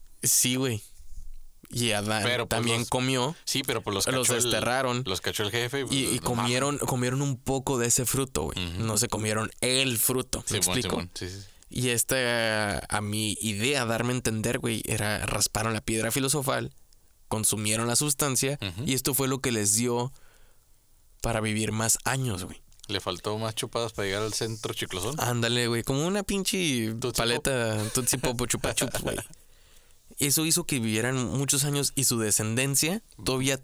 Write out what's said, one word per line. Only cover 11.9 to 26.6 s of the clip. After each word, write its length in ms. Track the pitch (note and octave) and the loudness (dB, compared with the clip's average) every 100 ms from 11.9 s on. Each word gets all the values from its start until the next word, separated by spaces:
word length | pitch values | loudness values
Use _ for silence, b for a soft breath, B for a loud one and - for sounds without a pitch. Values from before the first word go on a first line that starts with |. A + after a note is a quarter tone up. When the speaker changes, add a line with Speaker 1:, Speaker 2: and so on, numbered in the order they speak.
| A#2 - C3 A#2+ A#2+ A2+ A2 G#2 D#2+ - | 2 2 2 2 2 2 2 0 -2 -2
Speaker 1:
a 140 | G#2 | -4
mi 340 | G#2 G#2+ G#2+ F#2+ | -2 0 0 0
idea, 420 | A2 G2+ B2 C#3 A#2 | -2 0 2 2 0
darme 280 | A2+ A#2+ | 0 0
a 20 | B2 | 0
entender, 420 | A#2 A2 A2+ B2+ | 0 0 0 0
güey, 240 | A#2+ A2 - | -2 -2 -2
era 400 | A2 G#2+ G#2+ - | -2 0 0 0
rasparon 480 | - - - A2+ | 0 0 0 0
la 80 | G#2+ | -2
piedra 300 | - A2 A2+ | 0 0 0
filosofal, 600 | C#3+ C3+ D3 C3+ B2+ B2 - - - - - - | 0 0 0 0 -2 -4 -12 -20 -20 -20 -16 -6
consumieron 600 | G#2+ G#2 G#2 G#2+ A2 A#2 | -2 0 0 0 2 2
la 80 | A#2+ | 2
sustancia, 640 | D3+ - D3 B2+ C3+ C#3+ | 0 0 0 2 0 -2
Speaker 2:
Ujú. 220 | G2 F2 C3+ | -6 -4 -2
Speaker 1:
y 80 | |
esto 200 | C3 D3+ C3 | 0 2 0
fue 120 | C3+ | 0
lo 120 | C3 | 0
que 100 | C3+ | 0
les 220 | A2+ G2+ G#2+ | 2 2 2
dio 380 | A#2+ A#2+ B2 b b b b b b - _ - - - | 2 0 -2 b b b b b b -20 _ -20 -20 -6
para 200 | A#2 A2 | -2 0
vivir 300 | G#2+ G#2+ G#2+ | 0 0 0
más 260 | G#2+ A2+ - - | 0 0 0 0
años, 380 | C3 B2+ F#2 | -2 -2 -4
güey. 180 | F#2 - - - - | -6 -12 -20 -18 -6
Speaker 2:
Le 120 | G2+ | -4
faltó 340 | - F2 G#2 G#2+ | -4 -4 -4 -2
más 160 | A2 G#2+ | -4 -4
chupadas 380 | A#2+ A#2 A#2 | -4 -2 -4
para 120 | - G2 | -2 -2
llegar 160 | G2+ | 0
al 120 | A2 - | -2 -2
centro 400 | A2+ A2 A2 A2 | -4 -4 -6 -4
chiclosón. 400 | - F#2 G2+ D#3 | -4 -2 -4 -2
Speaker 1:
Ándale, 460 | A#2 B2 A#2 A#2+ A#2+ | 0 0 2 2 2
güey, 140 | A#2 | 0
como 240 | - C3+ E3 | 0 0 0
una 160 | G3+ | -2
pinche 720 | G3 G3 F#3 F#3 | -2 -2 0 0